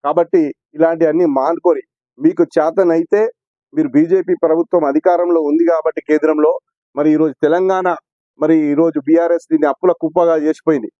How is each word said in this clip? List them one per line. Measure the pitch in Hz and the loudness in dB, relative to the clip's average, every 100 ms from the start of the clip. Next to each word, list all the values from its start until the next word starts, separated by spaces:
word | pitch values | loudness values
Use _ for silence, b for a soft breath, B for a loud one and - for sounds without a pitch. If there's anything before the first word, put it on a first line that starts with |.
| 143 | -2
కాబట్టి | 156 170 185 151 - _ 151 | -2 0 0 -2 -6 _ -2
ఇలాంటివన్నీ | 165 165 160 156 175 135 | -2 2 0 2 0 0
మానుకొని, | 139 170 175 147 - _ _ _ 151 | -2 -2 0 -2 -4 _ _ _ -2
మీకు | 175 170 - | 0 -2 0
చేతనైతే | 156 165 180 165 165 202 220 - _ _ _ 143 | -2 0 0 0 0 0 -2 -6 _ _ _ -4
మీరు | 151 139 | -2 0
బీజేపీ | 165 190 175 175 160 | 2 0 0 -2 0
ప్రభుత్వం | 160 170 175 151 | 0 0 0 0
అధికారంలో | 143 185 175 175 170 147 | 0 0 0 0 0 0
ఉంది | 151 170 | 0 0
కాబట్టి | 165 160 160 - | 0 -2 -6 -2
కేంద్రంలో, | 151 151 151 151 180 _ _ _ - | 0 0 2 0 0 _ _ _ -4
మరి | 151 151 | 0 2
ఈరోజు | 156 131 147 | 0 0 0
తెలంగాణ, | 170 190 185 185 160 _ _ _ _ | 0 0 -2 -2 -6 _ _ _ _
మరి | 151 160 151 | 0 0 0
ఈరోజు | 147 165 151 139 | 0 0 -2 0
బీఆర్ఎస్ | 165 170 170 _ | 0 2 -2 _
దీన్ని | 160 147 | -2 0
అప్పుల | 135 180 170 | 0 -2 -2
కుప్పగా | 160 156 170 160 151 | -2 0 0 0 0
చేసిపోయింది. | 156 - 156 202 _ | -2 -2 -2 -4 _